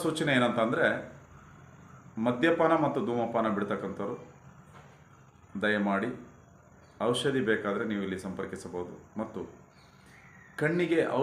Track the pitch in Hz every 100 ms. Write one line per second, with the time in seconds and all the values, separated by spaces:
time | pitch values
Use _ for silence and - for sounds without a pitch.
0 | 165 156 151 127 120 117 113 160 117 123
1 | - - - - - - - - - -
2 | - - 117 123 165 170 160 160 143 123
3 | 110 120 113 117 110 101 101 98 98 98
4 | 101 - - - - - - - - -
5 | - - - - - 98 104 104 101 98
6 | 113 - - - - - - - - -
7 | 110 123 143 131 110 107 104 104 110 101
8 | 95 90 95 90 92 92 90 87 90 -
9 | - 107 110 95 82 - - - - -
10 | - - - - - - 151 175 165 165
11 | - 123